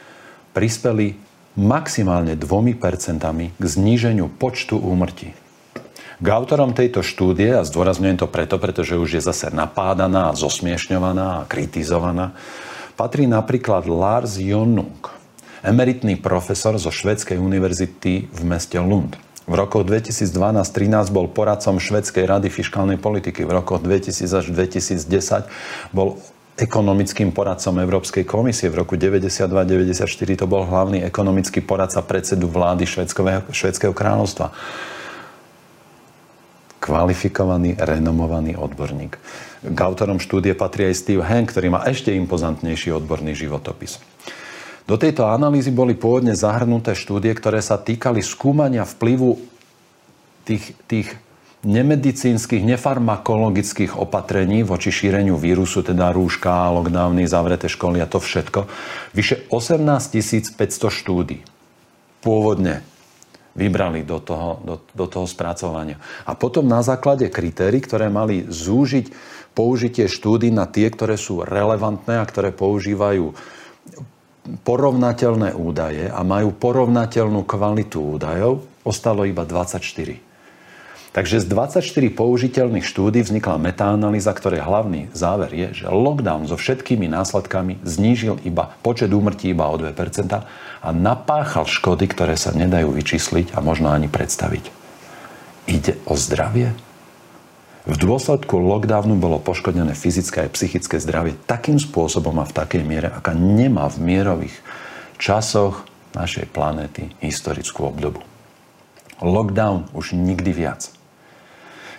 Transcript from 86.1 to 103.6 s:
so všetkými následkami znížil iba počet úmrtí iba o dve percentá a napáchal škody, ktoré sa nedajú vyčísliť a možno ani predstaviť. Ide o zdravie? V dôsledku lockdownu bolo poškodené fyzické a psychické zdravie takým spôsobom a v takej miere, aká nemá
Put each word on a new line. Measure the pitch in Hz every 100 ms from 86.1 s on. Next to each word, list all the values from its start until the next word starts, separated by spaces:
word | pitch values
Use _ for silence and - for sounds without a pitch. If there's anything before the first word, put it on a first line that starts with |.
| 147 104 78 76
so | 85
všetkými | - 131 - 117 85
následkami | 82 95 101 95 95 92 90
znížil | 87 82 107 120 110 - -
iba | 82 80 - 123
počet | 120 107
úmrtí | 104 104 - 95
iba | 85 76
o | 80
dve | 78 73
percentá | 85 - 92 101 - - - -
a | 85
napáchal | 82 95 123 - 151 - - 76
škody, | - - 87 95
ktoré | - 82 78
sa | -
nedajú | 78 90 87 78
vyčísliť | 69 76 80 - 85 87 -
a | 78
možno | 78 78
ani | 76 76
predstaviť. | - - - - - - - - - - - - - - - -
Ide | 85 - - -
o |
zdravie? | 73 - 76 80 113 120 113 - - - - - - - - - - -
V | 78
dôsledku | 90 117 - 143 - 92
lockdownu | 90 107 107 107 107 101
bolo | 87 78
poškodené | 85 87 - 87 80
fyzické | 73 90 87 92 -
a | 78
psychické | - 90 87 - 82
zdravie | 78 80 82 76 -
takým | 120 135 147
spôsobom | 147 90 78 - 80 80
a | 73
v | 78
takej | 78 90
miere, | 76 78 82
aká | - - 82
nemá | 92 104